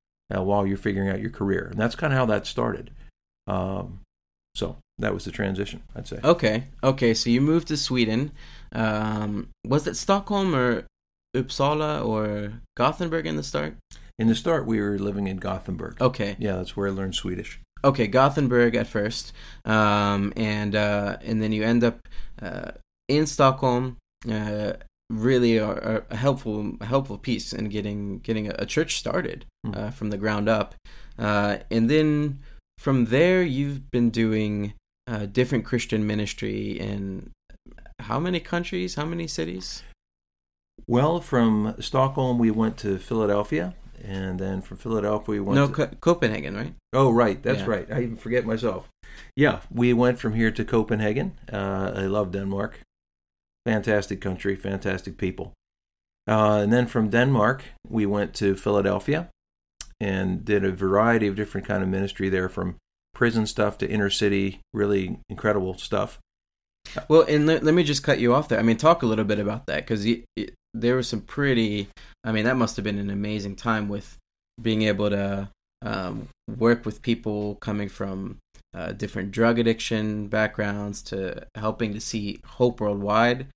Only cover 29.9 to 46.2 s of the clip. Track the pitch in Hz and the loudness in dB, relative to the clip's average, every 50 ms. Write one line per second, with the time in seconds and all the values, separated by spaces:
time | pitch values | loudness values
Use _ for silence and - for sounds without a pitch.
29.9 | 127 - 110 104 104 98 101 107 107 104 104 110 113 107 104 - - - - - | -6 -6 -4 -4 -4 -2 -2 0 0 2 2 2 2 2 0 -2 -6 -18 -20 -20
30.9 | - - - - - - 113 104 104 104 104 104 101 - - - - 113 113 117 | -18 -18 -18 -14 -8 -4 0 2 2 2 2 2 0 -2 -4 -2 0 2 4 4
31.9 | 147 156 156 151 151 147 147 147 139 139 - - - - - _ _ - - 147 | 4 4 4 4 2 2 0 -2 -4 -6 -12 -16 -20 -20 -20 _ _ -6 0 2
32.9 | 139 131 120 113 117 135 165 180 185 185 180 165 127 131 143 143 143 135 139 - | 4 4 4 4 4 4 6 6 4 4 2 2 0 -2 -2 -2 -4 -8 -8 -4
33.9 | - 123 120 117 113 117 113 110 110 107 107 104 104 104 104 104 107 - _ _ | 0 2 2 2 2 2 2 2 2 2 0 0 -2 -2 -4 -6 -8 -12 _ _
34.9 | _ _ _ - 117 107 104 98 98 123 127 120 139 117 - - - 120 - - | _ _ _ -8 -6 -6 -6 -2 2 2 2 2 2 0 0 0 -2 -2 -2 0
35.9 | - 107 107 104 107 107 107 98 - - - 104 104 104 104 101 101 - 90 104 | -2 0 0 0 0 -2 -2 -4 -6 -6 -6 -6 -4 -4 -4 -6 -6 -6 -6 -6
36.9 | 104 101 98 98 95 95 - - - _ _ - - - _ - - - - - | -6 -6 -6 -6 -8 -10 -12 -14 -18 _ _ -20 -20 -20 _ -20 -20 -20 -20 -20
37.9 | - - - 104 113 135 165 180 180 170 170 - - 170 175 - - 180 180 180 | -16 -12 -6 -4 -2 -2 0 0 -2 -2 -2 -2 -2 -2 -2 -2 -4 -4 -4 -4
38.9 | - - 151 160 170 170 170 151 - - 160 165 180 185 180 - - - - - | -4 -4 -4 -4 -4 -6 -6 -6 -6 -6 -6 -6 -6 -8 -10 -12 -12 -14 -16 -18
39.9 | - _ _ _ _ _ _ _ _ _ _ _ _ _ _ _ _ - - - | -20 _ _ _ _ _ _ _ _ _ _ _ _ _ _ _ _ -14 -6 0
40.9 | 117 120 135 156 170 175 170 - - 127 117 113 110 107 107 110 110 - - - | 0 2 2 2 0 -2 -2 0 2 4 4 4 4 4 2 0 -4 -6 -6 -2
41.9 | - 135 131 135 135 143 131 127 123 120 117 110 107 110 110 110 - - - 104 | 0 2 2 2 2 0 0 2 2 4 4 2 4 2 0 0 -2 -4 -4 -4
42.9 | 98 92 - - 120 113 110 101 101 104 104 - 151 156 175 185 180 - - - | -4 -4 -4 -4 -2 0 2 2 2 2 0 0 -2 -2 -2 -4 -6 -10 -16 -18
43.9 | - - - 98 95 95 95 95 92 92 95 95 95 95 95 - 95 - - 117 | -18 -14 -12 -8 -6 -4 -4 -4 -4 -4 -4 -4 -4 -4 -6 -8 -12 -10 -6 -4
44.9 | 113 110 101 104 107 107 - - 104 104 98 95 139 139 139 143 143 147 147 - | -2 -2 0 0 -2 -2 -2 -2 -2 -2 0 2 4 4 4 4 2 0 -2 -4
45.9 | - - - 170 175 175 | -4 0 2 2 4 4